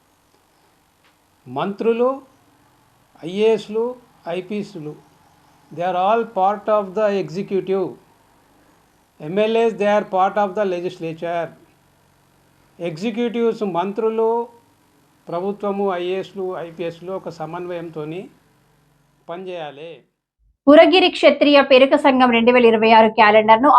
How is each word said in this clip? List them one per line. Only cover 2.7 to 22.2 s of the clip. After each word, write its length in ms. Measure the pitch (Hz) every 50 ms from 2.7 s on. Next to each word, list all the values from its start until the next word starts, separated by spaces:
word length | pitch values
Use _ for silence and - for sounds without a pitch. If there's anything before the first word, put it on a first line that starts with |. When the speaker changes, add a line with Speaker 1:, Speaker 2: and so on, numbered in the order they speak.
| _ _ _ _ _ _ _ _ _ - - 165
Speaker 1:
ఐఏఎస్లు, 560 | 185 202 214 220 226 208 214 - 208 220 233 247 254 - _ _ _ _ - 170 170 185
ఐపీఎస్లు, 540 | 180 - 214 208 196 - - 170 147 151 151 - _ _ _ _ _ _ _ _ _ _ _ _ _ -
they 120 | - 151 170 185
are 80 | 175 180 185
all 160 | 196 226 233 226 220 - 190
part 300 | 185 196 208 202 - 220 214
of 100 | 214 202 190 175 214
the 100 | 214 208 202 196 165
executive. 640 | 147 156 196 196 - 202 185 180 190 190 196 180 139 117 - _ _ _ _ _ _ _ _ _ _ _ _ _ _ _ _ _ _ _ _ _ _ _ -
ఎమ్మెల్యేస్, 540 | 160 151 185 202 214 220 226 226 233 226 202 175
they 80 | 202 208 208 208
are 80 | 208 208 190
part 200 | 185 185 196 190 208 208
of 60 | 196 180 214
the 80 | 208 196 180
legislature. 720 | 175 175 180 180 - 165 165 160 160 175 170 175 170 165 - - _ _ _ _ _ _ _ _ _ _ _ _ _ _ _ _ _ _ _ _ _ _ _ _ -
ఎగ్జిక్యూటివ్స్, 840 | 170 170 160 151 196 240 202 233 240 233 202 233 233 226 220 226 214 196 170 170
మంత్రులు, 520 | 180 202 196 233 220 220 226 226 226 226 226 240 233 240 - - _ _ _ _ _ _ _ _ _ _ _ _ _ -
ప్రభుత్వము, 580 | 165 170 185 202 202 202 208 202 196 196 202 196 180 175
ఐఏఎస్లు, 440 | 175 180 185 190 180 185 - 196 185 185 185 151 170 170
ఐపీఎస్లు 440 | 160 170 170 165 165 165 170 180 190 185
ఒక 100 | 185 175 165 -
సమన్వయంతోని 840 | 156 156 165 180 175 175 180 170 165 170 160 156 151 156 160 185 226 294 _ _ _ _ _ _ _ _ _ _ _ _ _ _ _ _ _ _ _ -
పనిచేయాలి. 640 | 170 185 190 180 180 170 156 147 135 139 160 170 156 123 _ _ _ _ _ _ _ _ _ _ _ _ - 277
Speaker 2:
పురగిరి 420 | 294 320 349 302 330 381 359 349 359 -
క్షత్రియ 400 | 349 294 285 - - 294 285 277 269 -
పెరుక 260 | 269 254 269 269 302 285 285
సంఘం 240 | 285 262 254